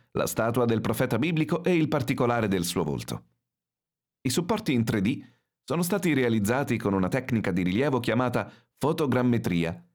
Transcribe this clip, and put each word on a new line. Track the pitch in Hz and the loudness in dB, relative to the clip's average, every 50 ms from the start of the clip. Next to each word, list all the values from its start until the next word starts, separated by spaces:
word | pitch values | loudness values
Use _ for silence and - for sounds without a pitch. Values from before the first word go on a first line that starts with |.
| _ _ | _ _
la | - - - | -4 -4 -2
statua | - - - 110 117 117 127 123 | -2 -2 -2 -2 0 0 0 2
del | 117 113 110 | 2 2 0
profeta | 110 - 110 - 135 123 131 110 | 0 -2 -2 -2 -2 -2 0 -2
biblico | 127 170 175 156 156 151 170 165 170 | -2 0 0 -2 -2 -2 -2 -2 0
e | 185 180 | 0 2
il | 165 156 131 | 2 2 2
particolare | - 147 123 - 131 113 131 120 120 120 110 101 | 0 -2 -2 -2 0 0 0 0 2 2 0 2
del | 95 92 85 | 0 0 0
suo | 87 - 95 85 | -2 -2 -2 -2
volto. | 73 69 62 57 - - 57 - _ _ _ _ _ _ _ _ _ _ _ _ _ _ _ _ _ _ _ | 0 -2 -4 -6 -8 -10 -10 -10 _ _ _ _ _ _ _ _ _ _ _ _ _ _ _ _ _ _ _
I | - 131 | -6 -2
supporti | 127 - 170 175 226 214 - - 139 | -2 0 0 0 -2 -2 0 0 2
in | 120 110 | 2 2
tre | 110 - 110 | 2 0 0
D | 95 107 147 - - - _ _ _ _ _ _ _ | 2 0 0 -2 -6 -14 _ _ _ _ _ _ _
sono | - 131 165 175 | -6 -4 -2 0
stati | 175 208 202 - 175 147 | 0 0 0 2 2 2
realizzati | 131 127 120 117 113 101 98 120 135 143 120 120 110 | 4 4 4 2 2 2 2 2 0 0 0 -2 -2
con | - 104 95 | 0 0 0
una | 95 92 90 | 2 0 0
tecnica | 131 135 127 - 123 110 95 101 | 0 -2 -2 0 -2 0 0 0
di | 87 92 | 0 0
rilievo | 90 90 92 107 135 151 131 123 | 0 0 2 2 2 2 0 0
chiamata | 113 - 110 120 127 123 113 120 98 - - - _ _ _ _ | 0 0 0 0 0 0 0 -2 -4 -6 -10 -18 _ _ _ _
fotogrammetria | - 135 160 160 156 135 117 123 123 123 120 117 113 110 90 85 82 82 87 - - _ _ | -2 -2 0 0 0 0 2 2 2 4 2 2 0 0 0 0 0 -2 -4 -6 -12 _ _